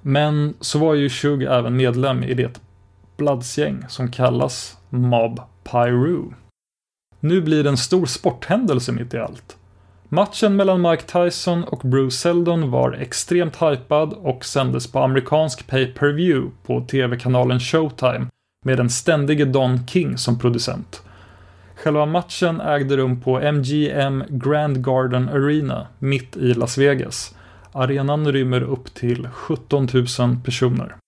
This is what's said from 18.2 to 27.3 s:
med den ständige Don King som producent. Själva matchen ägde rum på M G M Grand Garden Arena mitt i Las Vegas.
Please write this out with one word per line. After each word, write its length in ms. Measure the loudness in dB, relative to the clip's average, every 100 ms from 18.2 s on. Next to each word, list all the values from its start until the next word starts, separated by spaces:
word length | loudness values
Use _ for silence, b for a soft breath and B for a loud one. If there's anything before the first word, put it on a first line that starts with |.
| -6 _ _ _ -2
med 120 | 0
den 120 | 0
ständige 560 | 0 0 2 2 2 2
Don 420 | 2 2 0 0
King 300 | -2 -2 -2
som 220 | -2 0
producent. 640 | 0 0 -4 -6 -12 -18 B B B B B B B -4
Själva 300 | 0 0 2
matchen 560 | 0 -4 -2 -2 0
ägde 360 | 0 0 2 2
rum 240 | 2 0
på 180 | 0 0
M 240 | 2 0
G 280 | 0 0 0
M 320 | 0 -2 -2 -4
Grand 560 | -4 0 0 0 -2 0
Garden 440 | 0 2 0 0
Arena 580 | 0 2 0 -2 -6 -10 -6
mitt 380 | -2 -2 -4 -2
i 160 | 0
Las 240 | 2 0 2
Vegas. 580 | 2 2 -4 -8 -12